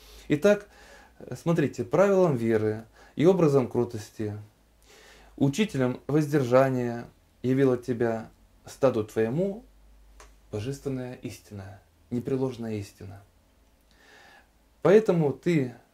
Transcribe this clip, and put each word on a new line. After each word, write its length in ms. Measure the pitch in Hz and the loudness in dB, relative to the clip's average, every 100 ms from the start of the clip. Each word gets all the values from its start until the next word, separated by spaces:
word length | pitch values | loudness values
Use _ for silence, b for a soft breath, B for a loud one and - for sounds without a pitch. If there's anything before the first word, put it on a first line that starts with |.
| B B B | B B B
Итак, 400 | 147 202 202 - B B B B _ | 0 2 2 -2 B B B B _
э, 160 | - 123 | -16 -8
смотрите, 440 | 165 170 135 - 117 | -2 0 0 -4 -2
правилам 500 | 156 196 190 180 127 | 2 4 4 2 2
веры 500 | 113 110 107 110 - b b - | 0 2 0 -4 -10 b b 2
и 100 | 156 | 2
образом 440 | 185 160 139 120 | 4 4 2 2
кротости 640 | 123 117 110 - - 107 104 107 _ _ _ b b b b b - | -2 -4 -6 -14 -10 -8 -8 -16 _ _ _ b b b b b -2
учителем 580 | 139 139 214 135 123 127 - | -2 0 -2 0 -2 -4 -2
воздержания 1000 | 147 147 147 123 127 135 127 120 117 117 _ _ _ | -2 0 -2 4 4 4 0 -4 -6 -12 _ _ _
явила 340 | 123 131 135 123 | -2 2 2 2
тебя 540 | - 117 120 110 113 _ _ _ | -4 -2 -2 -2 -8 _ _ _
стаду 400 | - - 262 117 | -20 0 0 0
твоему 600 | 107 - 113 143 196 208 - _ _ _ _ - - _ _ | -4 -2 -2 0 -4 -6 -16 _ _ _ _ -20 -20 _ _
божественная 640 | 104 117 139 139 131 127 127 | -8 -8 -8 -8 -8 -8 -12
истина, 680 | 123 104 - 104 98 95 _ _ _ | -14 -14 -16 -16 -16 -20 _ _ _
непреложная 640 | 123 117 131 131 117 113 107 | -6 -4 -4 -4 -6 -8 -8
истина. 480 | 101 - 98 98 _ _ _ _ _ _ _ b b b b b b _ _ _ | -10 -16 -20 -20 _ _ _ _ _ _ _ b b b b b b _ _ _
Поэтому 500 | 156 208 214 175 147 | 6 6 6 2 0
ты 420 | 131 - 165 123 120 _ | -2 0 0 0 -8 _